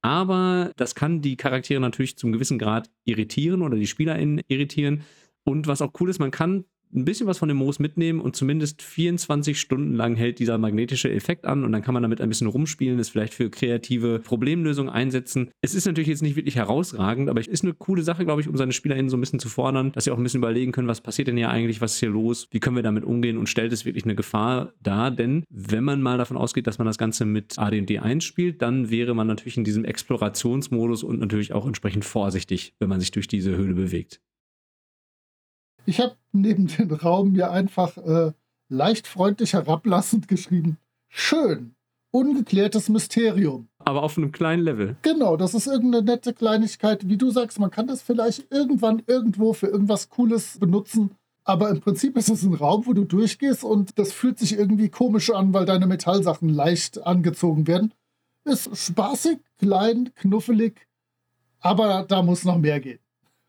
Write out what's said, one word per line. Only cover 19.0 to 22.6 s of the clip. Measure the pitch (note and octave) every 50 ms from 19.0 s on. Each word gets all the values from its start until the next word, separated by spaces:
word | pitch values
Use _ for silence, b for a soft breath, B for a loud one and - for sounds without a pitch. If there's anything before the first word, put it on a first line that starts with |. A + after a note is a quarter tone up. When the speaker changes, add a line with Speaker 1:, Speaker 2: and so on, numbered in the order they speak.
| C3+ C3
Speaker 1:
so | C3
ein | B2
bisschen | B2+ - - B2
zu | -
fordern, | A2+ - - B2+ C3 C3+ C3 C3 C#3 -
dass | B2+ -
sie | C3+
auch | B2+
ein | A#2 B2
bisschen | B2 B2 B2+
überlegen | A#2+ A2+ A#2 B2 C3 B2+ B2
können, | B2+ B2 A#2
was | A2+ -
passiert | - A2+ - - C3+ C3
denn | A#2+
hier | A#2+ A#2 A#2
eigentlich, | B2 A#2 A2+ A#2 A2 G#2+
was | A#2 A2 -
ist | -
hier | B2 A2
los, | G#2 G#2+ A2 A#2 A#2+ - - _
wie | -
können | A2+